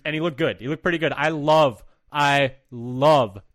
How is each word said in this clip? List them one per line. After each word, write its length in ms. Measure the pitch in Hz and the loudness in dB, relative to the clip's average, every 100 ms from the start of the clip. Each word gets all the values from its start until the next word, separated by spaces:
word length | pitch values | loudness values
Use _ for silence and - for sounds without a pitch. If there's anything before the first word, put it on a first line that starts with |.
and 80 | 156 | -8
he 60 | 156 | -4
looked 160 | 170 131 | -4 -2
good. 240 | 156 92 | -4 -4
He 80 | 120 | -8
looked 140 | 156 | -6
pretty 160 | 185 170 | -4 -2
good. 160 | 156 | -2
I 160 | 131 151 | -2 -2
love, 520 | 156 143 156 143 104 - _ _ | -2 2 4 4 0 -14 _ _
I 440 | 147 143 143 135 - _ | -2 0 2 0 -4 _
love 680 | 123 120 127 147 151 110 98 - | -14 -10 0 4 4 2 -4 -14